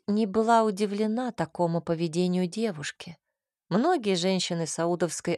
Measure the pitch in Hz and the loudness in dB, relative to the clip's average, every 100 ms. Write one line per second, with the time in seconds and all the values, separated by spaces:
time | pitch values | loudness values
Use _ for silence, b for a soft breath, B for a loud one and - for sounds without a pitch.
0 | - 208 220 208 220 233 220 196 208 202 | -2 0 2 2 4 4 4 0 -2 0
1 | 214 226 254 - 160 - 175 170 160 165 | -2 -2 -4 -4 -6 -2 0 0 -2 -2
2 | 170 165 180 180 180 214 226 151 139 - | 0 0 0 0 -2 -2 -4 -4 -10 -12
3 | - 165 _ _ _ _ - 180 311 349 | -16 -18 _ _ _ _ -2 2 2 2
4 | 208 185 185 185 - 175 160 - 170 175 | 2 2 2 0 0 -2 -4 -2 0 0
5 | 170 - - | -2 -2 -4